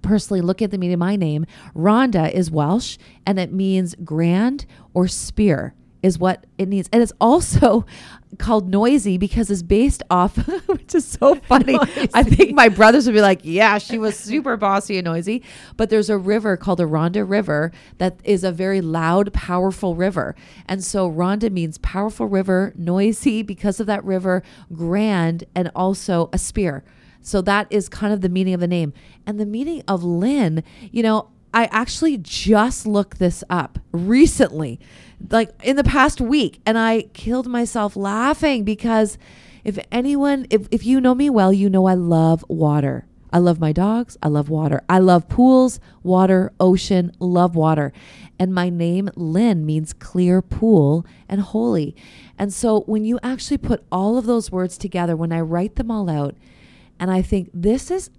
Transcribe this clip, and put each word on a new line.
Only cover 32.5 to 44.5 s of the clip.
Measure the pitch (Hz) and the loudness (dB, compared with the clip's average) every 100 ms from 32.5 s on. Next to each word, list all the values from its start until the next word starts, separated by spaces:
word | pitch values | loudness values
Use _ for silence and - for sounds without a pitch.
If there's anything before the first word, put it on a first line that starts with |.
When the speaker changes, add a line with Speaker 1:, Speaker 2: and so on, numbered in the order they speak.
| 214 240 247 214 | 4 2 -2 -2
Speaker 1:
looked | 202 196 - | -2 -2 -2
this | 180 175 - | -2 -2 -6
up | 175 135 - - | -6 -6 -10 -10
recently, | 165 185 254 330 - 226 156 143 117 - - - - - | -6 2 4 6 4 0 0 -8 -10 -16 -20 -20 -20 -2
like, | 226 226 - | -2 -2 -4
in | - 277 | -2 2
the | |
past | - 277 285 294 | 2 4 2 0
week, | 233 294 208 - 214 | 0 0 0 -2 -2
and | 226 | 0
I | 226 226 220 | 2 0 -4
killed | - 226 254 247 | -8 -6 -4 -4
myself | 240 233 233 208 196 | -4 -4 -4 -4 -4
laughing | 196 214 262 311 311 254 | -4 -2 -2 0 0 0
because | 202 214 233 220 214 - - - - - | -2 -4 0 2 2 -2 -20 -20 -20 -12
if | 214 196 - | -8 -8 -6
anyone, | 233 269 285 285 277 247 | -4 -2 0 0 0 2
if, | 214 - | 0 2
if | 220 220 | -2 2
you | 262 | 4
know | 254 254 | 4 4
me | 285 | 2
well, | 226 190 | 4 4
you | 196 196 | 4 4
know | 190 185 | 4 4
I | 180 | 2
love | 170 160 160 165 - | 2 4 4 2 -2
water. | 160 151 147 139 127 - _ - | -2 0 0 -2 -4 -10 _ -2
I | 175 | 2
love | 175 165 | 2 2
my | 156 | 0
dogs. | 156 196 226 240 - | 0 0 -2 -6 -6
I | 156 | -2
love | 147 | -2
water. | 143 | -2